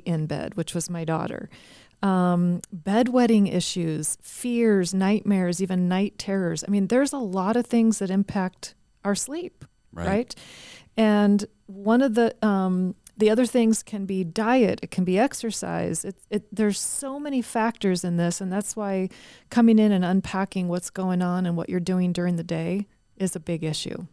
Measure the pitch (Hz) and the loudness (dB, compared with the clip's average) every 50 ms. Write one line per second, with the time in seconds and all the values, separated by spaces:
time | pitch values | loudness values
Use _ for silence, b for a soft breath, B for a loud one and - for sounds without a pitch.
0 | - 180 165 156 156 160 156 147 - - - 170 160 - - 170 - - 175 170 | -2 -2 -2 -2 -2 -4 -4 -6 -6 -6 -6 -6 -6 -6 -6 -6 -6 -6 -6 -6
1 | 165 156 160 160 - - - - - B B B B B B B B B B _ | -4 -4 -2 -2 -4 -4 -6 -10 -12 B B B B B B B B B B _
2 | - 196 185 185 180 180 175 175 175 175 175 175 - - - 165 - 190 202 233 | 0 0 2 4 4 2 2 2 2 0 0 -2 -6 -10 -16 -10 -4 0 2 2
3 | 247 254 247 254 240 226 226 208 202 - - 180 - - - 185 170 160 156 151 | 2 4 4 4 4 6 6 4 4 4 2 -2 -2 -2 -4 -2 -2 -2 -2 -2
4 | 151 - - - - - - - - 247 240 233 233 220 208 190 180 175 190 190 | -4 -6 -6 -8 -12 -16 -12 -8 -6 -2 0 2 4 4 4 4 2 0 0 0
5 | 190 190 214 202 - 202 202 190 180 175 175 175 190 185 185 180 180 180 185 190 | 2 2 2 2 2 2 2 2 2 0 0 -2 -2 -2 0 0 0 2 2 0
6 | 202 208 - - - 208 196 196 185 165 160 160 - - 202 202 196 175 233 262 | 0 -2 -4 -6 -6 -4 -2 -2 0 -2 -2 -4 -2 0 0 0 2 2 2 2
7 | 285 269 294 277 233 190 180 190 185 196 226 240 240 - 247 233 226 226 208 - | 2 2 -2 -4 -6 -4 -2 -2 0 0 0 0 0 2 2 4 4 4 2 2
8 | 202 185 190 196 196 - - 202 185 185 - _ - - - _ _ _ _ _ | -2 0 0 0 0 0 -2 -2 -2 -2 -4 _ -16 -18 -18 _ _ _ _ _
9 | - 202 202 - - - 285 349 349 - - _ - - _ _ _ _ - 85 | -4 -2 -2 -2 -4 -6 -8 -8 -10 -10 -14 _ -20 -20 _ _ _ _ -10 -6
10 | - 180 196 220 247 - - B B B B B B B B B B B _ 226 | -4 -2 -2 -2 -2 -4 -10 B B B B B B B B B B B _ 2
11 | 220 214 208 208 208 202 202 202 202 - _ _ _ - 190 196 196 214 226 247 | 4 4 4 4 4 4 4 2 0 -4 _ _ _ -20 -18 -6 0 2 4 4
12 | 277 262 208 240 233 220 - - 214 214 202 190 190 185 185 180 185 180 - - | 4 2 2 2 2 2 0 0 0 0 2 2 2 0 0 0 -2 -2 -4 -8
13 | _ - - - 214 208 220 240 254 214 - 247 226 220 220 - - - 220 202 | _ -16 -2 2 2 4 4 4 2 2 2 2 4 4 2 0 -2 -6 -10 -8
14 | 196 190 196 190 185 160 165 - 220 226 254 262 220 185 - - - - - 185 | -6 -4 -4 -4 -4 -4 -4 -2 0 2 4 4 4 2 2 -2 -6 -6 -4 -2
15 | 180 180 185 196 254 277 - - - 226 - - 190 175 170 165 175 180 165 - | 0 2 2 2 2 2 0 -4 -6 -6 -6 -6 -6 -6 -4 -4 -4 -4 -4 -6
16 | - 196 190 - _ - 208 214 - _ 190 214 214 208 196 - - - - - | -6 -10 -12 -14 _ -8 -6 -6 -6 _ -4 0 0 0 0 -2 -4 -6 -6 -6
17 | 285 269 269 285 294 294 277 254 226 - - 226 220 233 - - - 190 180 175 | -8 -8 -8 -8 -6 -4 -2 -2 -2 -2 -2 -2 -2 -2 -2 -2 -2 0 0 0
18 | - 180 175 170 170 170 170 - 196 185 180 208 208 - - 220 208 196 190 190 | -2 -2 0 0 0 0 -2 -4 -6 -6 -4 -4 -6 -6 -6 -6 -6 -4 -2 -2
19 | 185 190 B B B B B B B _ - 240 233 226 226 214 214 208 202 180 | -4 -4 B B B B B B B _ 2 4 6 8 8 6 6 6 4 2
20 | 180 175 185 190 - - - 190 196 - - 190 180 175 175 180 - - - 190 | 2 2 2 0 0 -2 -2 -4 -4 -2 -4 -4 -2 -2 -2 -4 -4 -6 -6 -4
21 | 185 185 180 180 180 180 180 185 185 175 170 170 - - 180 180 170 185 185 185 | -2 0 0 0 0 0 0 0 0 -2 -2 -2 -4 -4 -4 -4 -2 0 0 0
22 | 180 180 175 180 175 180 175 165 165 170 170 160 165 175 180 202 196 - _ _ | 0 0 0 0 0 0 -2 -2 -4 -4 -4 -4 -2 -2 -4 -4 -6 -8 _ _
23 | _ _ _ - 190 180 - 185 - - 170 156 156 156 151 - - 185 - - | _ _ _ -6 -4 -4 -4 -6 -6 -6 -6 -4 -4 -4 -4 -6 -6 -8 -8 -10
24 | 185 - | -12 -14